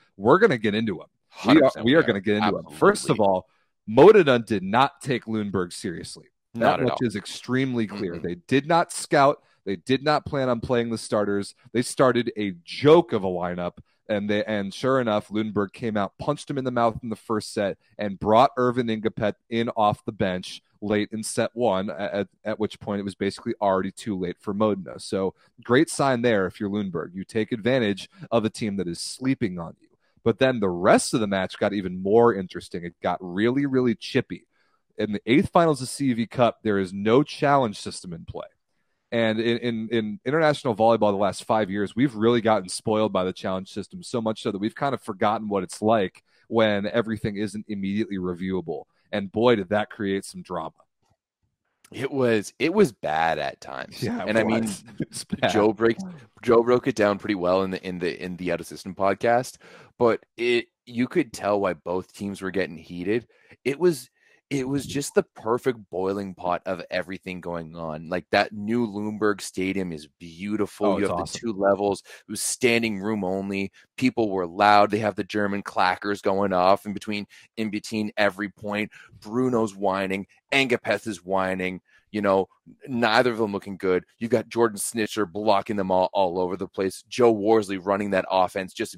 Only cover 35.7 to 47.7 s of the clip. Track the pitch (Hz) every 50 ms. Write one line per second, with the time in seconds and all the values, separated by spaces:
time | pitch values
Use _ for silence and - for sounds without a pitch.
35.7 | 151 120 131 - - - 139 131 120 113 117 - - 127 123 113 - _ - 110
36.7 | 101 98 95 90 98 98 101 110 117 135 147 - - - 151 139 143 139 131 110
37.7 | 98 - - 101 - - - - 170 82 - - - - - - _ _ _ _
38.7 | _ _ _ _ _ _ _ - 117 117 113 110 110 110 113 117 117 113 117 123
39.7 | 117 110 110 110 117 113 107 107 104 98 - 127 139 165 160 151 147 - - 135
40.7 | 110 92 110 113 117 107 107 104 98 98 104 95 90 - - - 117 110 107 92
41.7 | 98 104 101 92 - 113 135 147 113 104 107 117 120 120 104 110 110 104 92 92
42.7 | - - - 117 107 107 110 107 98 95 92 92 90 - - 101 95 95 95 -
43.7 | - 107 92 - - 90 87 - - 120 110 110 110 - - 113 101 95 104 113
44.7 | - - 147 143 131 - - - 104 92 113 104 110 110 110 104 101 98 92 -
45.7 | - - 107 110 113 110 95 92 _ - _ _ _ _ _ - 110 113 110 107
46.7 | 104 101 101 104 - 120 104 113 110 104 - 110 101 98 107 101 95 107 104 -